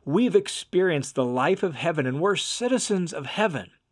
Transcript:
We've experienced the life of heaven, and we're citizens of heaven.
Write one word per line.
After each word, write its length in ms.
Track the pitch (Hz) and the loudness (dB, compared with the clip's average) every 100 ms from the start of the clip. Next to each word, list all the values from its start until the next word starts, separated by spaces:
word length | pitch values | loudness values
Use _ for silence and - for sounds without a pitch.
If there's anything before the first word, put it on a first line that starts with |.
We've 320 | - 160 247 196 | -2 2 4 4
experienced 800 | 196 - - 175 185 151 131 - | 2 -8 -2 2 2 2 -2 -2
the 80 | |
life 400 | 127 123 139 190 | 0 2 2 2
of 120 | 185 131 | 0 -2
heaven, 300 | 160 156 131 | -2 0 -2
and 140 | 135 | 0
we're 160 | 185 196 | 0 0
citizens 800 | - - 247 247 - 196 170 | -2 -4 0 0 0 -2 -2
of 120 | - 131 | -6 -8
heaven. 460 | - 214 139 92 _ _ | -2 0 -2 -10 _ _